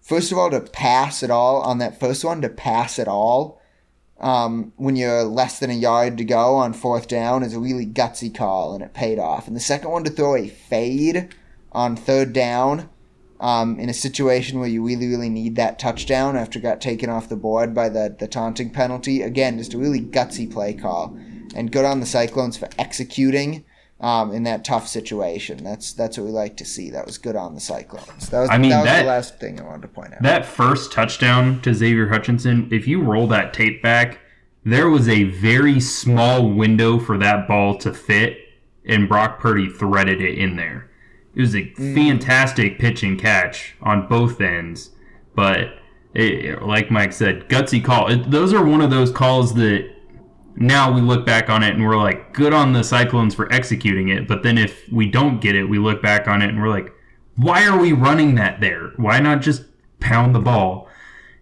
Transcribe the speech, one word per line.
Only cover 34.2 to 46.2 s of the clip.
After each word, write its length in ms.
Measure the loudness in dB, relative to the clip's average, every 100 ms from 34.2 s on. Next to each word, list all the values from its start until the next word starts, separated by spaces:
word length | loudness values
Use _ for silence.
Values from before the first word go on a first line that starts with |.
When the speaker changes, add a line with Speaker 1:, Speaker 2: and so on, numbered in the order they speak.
| _ _ _ _
Speaker 2:
there 260 | 0 4 4
was 180 | 4 4
a 160 | 4
very 560 | 2 2 2 4 6 4
small 680 | 2 -2 2 4 4 4 4
window 500 | 4 4 4 4 2
for 180 | 0 0
that 300 | 2 2 2
ball 280 | 2 2 0
to 140 | -4
fit, 420 | -8 0 2 2 -2 -18 _ _ _ -2
and 220 | 2 4
Brock 320 | 4 2 0
Purdy 280 | 0 2 0
threaded 500 | -2 0 2 2 2
it 180 | -2 -2
in 180 | -2 -2
there. 340 | -8 -10 -16 _ -20 -20 _
It 60 | -2
was 140 | 0
a 80 | 0
Speaker 1:
Mm. 300 | -6 -8 -4
Speaker 2:
fantastic 840 | 2 2 2 2 2 2 0 -2 0
pitch 240 | -2 0
and 160 | -2 0
catch 580 | 2 2 0 -6 -16 -8
on 240 | 0 0 2
both 320 | 2 2 0
ends, 480 | -2 -2 -6 -12 -16 -20 -20 -20 -10
but 340 | 0 0 2 -2 -8 -20 -20 _
it, 480 | -2